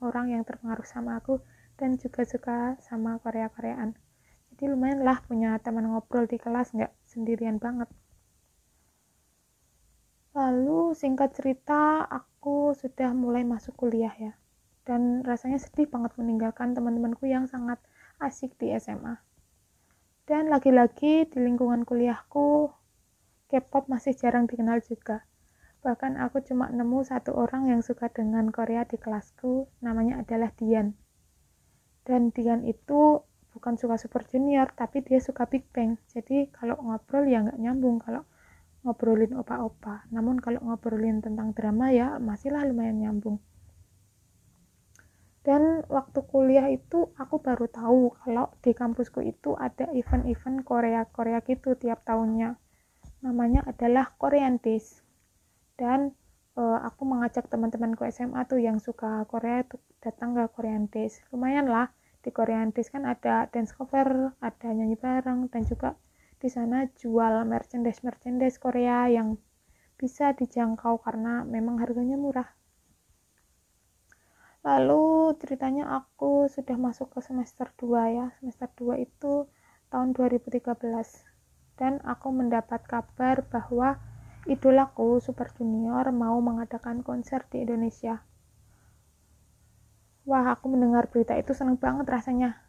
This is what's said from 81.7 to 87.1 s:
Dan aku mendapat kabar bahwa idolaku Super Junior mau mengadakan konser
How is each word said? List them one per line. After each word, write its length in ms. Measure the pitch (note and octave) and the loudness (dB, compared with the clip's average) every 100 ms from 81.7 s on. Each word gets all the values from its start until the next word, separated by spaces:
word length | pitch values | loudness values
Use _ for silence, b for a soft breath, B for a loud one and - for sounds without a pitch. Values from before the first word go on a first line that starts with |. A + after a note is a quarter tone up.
| - | -4
Dan 240 | C4 C#4 | -2 -2
aku 300 | - A#3+ C4+ | -4 -8 -4
mendapat 480 | C4 A#3+ A#3 A3+ A#3 - | -2 2 0 0 -6 -6
kabar 580 | A#3+ - - B3+ C4 C4 | -6 -6 -2 2 2 0
bahwa 560 | A#3 A3 A#3+ C4 C#4 B B B B - | -6 -4 0 0 0 B B B B -4
idolaku 720 | C4+ C4 C4 C4+ - A3+ A#3+ | 2 6 6 6 2 2 2
Super 280 | A#3+ B3+ B3 | 0 -6 -8
Junior 520 | - A3+ A3 A3+ B3 C4 | -6 -2 -2 -2 -2 0
mau 240 | B3 A3+ A#3 | 0 0 0
mengadakan 640 | A#3+ A3+ A3+ A#3 A#3+ A#3 | 0 -2 -6 -8 -8 -8
konser 400 | B3 | -6